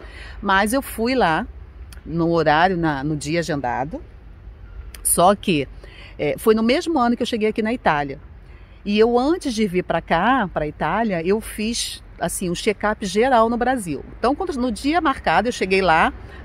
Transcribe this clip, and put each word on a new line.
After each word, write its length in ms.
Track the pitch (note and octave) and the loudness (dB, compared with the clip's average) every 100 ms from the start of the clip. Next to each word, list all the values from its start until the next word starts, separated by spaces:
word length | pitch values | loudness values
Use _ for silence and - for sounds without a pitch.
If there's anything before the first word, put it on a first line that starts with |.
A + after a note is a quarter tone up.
| - - - - | -18 -16 -16 -6
Mas 320 | G3 F#3+ G#3 | 2 2 2
eu 80 | C4+ | 0
fui 340 | - - A3+ C4 | -4 -4 0 2
lá 320 | F#3 D#3+ A#3+ - - - - - - | 2 2 -2 -10 -18 -18 -18 -16 -6
no 260 | E3 E3 | -2 2
horário, 440 | E3+ D3+ D3 F#3 F3 | 4 4 6 4 2
na, 260 | D#3+ C#3 | -2 -2
no 140 | C#3+ D3+ | -4 -4
dia 240 | C#3 E3+ | -2 -2
agendado. 600 | D#3+ D3 B2 A#2+ C#3 C#4 - - - - - - - - - - | -2 -4 -4 -4 -4 -8 -14 -20 -20 -20 -18 -18 -16 -16 -16 -8
Só 320 | - - F3 | -2 4 4
que, 360 | G#3 - D3+ C3 - - - - - | 4 2 0 -2 -10 -20 -20 -16 -4
é, 160 | D3 C3 | -4 2
foi 160 | A3+ | 4
no 80 | A3 | 4
mesmo 380 | A3+ C#4+ E4+ D#4 | 4 2 2 2
ano 160 | A#3+ A#3+ | 2 0
que 80 | |
eu 40 | A#3 | -2
cheguei 200 | A#3 G#3+ | -2 -2
aqui 140 | A3 | 0
na 100 | G#3+ | -2
Itália. 480 | B3 F#3 D3 C#3+ C3+ - - - - - - | -2 0 0 -2 -8 -16 -20 -20 -20 -20 -12
E 160 | G3+ G#3 | 0 4
eu, 180 | A#3 A#3+ | 4 4
antes 360 | C4+ F4+ C#4+ | 2 0 -2
de 120 | A3 G3+ | -2 0
vir 200 | F3+ F3 | 0 -2
pra 160 | E3+ | -2
cá, 480 | - E3+ G#3 C4+ F#3+ | 0 2 4 2 0
pra 140 | - D3+ | -2 -4
Itália, 580 | - D#3 G3 A#3 F3 E3 | -4 -2 -2 -2 -2 0
eu 140 | G#3+ | -2
fiz, 640 | - - G#3+ A#3 - - - - | -4 -6 -4 -4 -6 -10 -16 -6
assim, 300 | E3+ - F3 | -6 -4 -4
um 60 | F3 | -2
check-up 500 | A3+ G3 G#3 G#3+ G3+ | -2 0 -2 -2 -2
geral 440 | G3 B3+ A#3+ A3+ | 0 4 4 4
no 60 | A#3+ | 2
Brasil. 480 | A#3+ C4 F3 C#3 - - | 0 -2 -4 -8 -8 -4
Então, 160 | A#3 D4 | -2 0
quando, 180 | F#4 C#4 | -4 -2
no 120 | B3+ | -2
dia 300 | G3+ C#4 E4+ | -2 0 0
marcado, 480 | D#4+ C4+ - E3 A3+ | 0 0 2 2 2
eu 60 | |
cheguei 280 | - F#3+ F#3+ | -2 0 2
lá 300 | F#3 D#3+ A3 - - - | 4 4 4 0 -12 -14